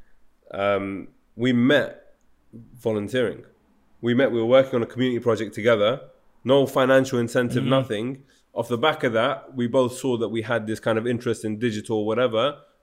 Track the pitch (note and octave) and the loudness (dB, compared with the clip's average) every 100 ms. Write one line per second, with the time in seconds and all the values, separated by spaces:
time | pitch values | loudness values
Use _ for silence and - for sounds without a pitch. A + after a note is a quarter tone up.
0 | - - - _ - - G2+ G2+ G2 G2 | -20 -20 -20 _ -12 -2 0 0 -2 -8
1 | - _ _ - B2 A#2+ B2 D3 A2 - | -12 _ _ -4 0 2 4 4 0 -8
2 | - _ _ _ _ A#2 A2+ - A#2 G#2+ | -20 _ _ _ _ -20 -20 -8 -4 -4
3 | G2+ B2+ A2 D2 - _ _ _ _ _ | -2 -2 -2 -4 -16 _ _ _ _ _
4 | A#2 A#2+ C3 A#2 A2+ C3 C3 B2 A2 A#2+ | 0 2 2 2 4 4 4 0 -4 -2
5 | B2+ A#2+ A#2+ G#2+ G#2 G#2 A2 A2 G#2 C3+ | -2 0 0 0 -4 -2 2 4 2 0
6 | - _ _ _ A#2+ C#3 C3 C#3+ B2+ C3+ | -8 _ _ _ 2 2 2 2 4 4
7 | C3 B2 A#2 B2+ A#2+ B2 C3+ C3+ B2 G#2 | 4 0 0 0 0 0 0 0 0 -4
8 | A#2+ C3+ - _ _ G2+ A#2 A#2 D#3 D3+ | -6 -8 -16 _ _ -8 -4 0 0 2
9 | C3+ A2 B2+ - - C3 A#2+ C3+ B2 B2 | 0 2 0 -2 -8 -6 0 2 0 -2
10 | C3+ A#2 A2 A2+ G#2+ A#2 G#2+ G#2+ A#2+ A2 | -4 -2 -2 -4 -2 -2 -2 -4 -2 0
11 | A#2+ A#2+ A#2+ A2 G#2+ G#2+ A#2+ G#2+ G#2 A2 | 0 -2 -4 -4 -6 -4 -4 -4 -4 -2
12 | G#2+ A2 B2+ A2 C3+ D3 - _ | 0 0 0 0 -2 -4 -14 _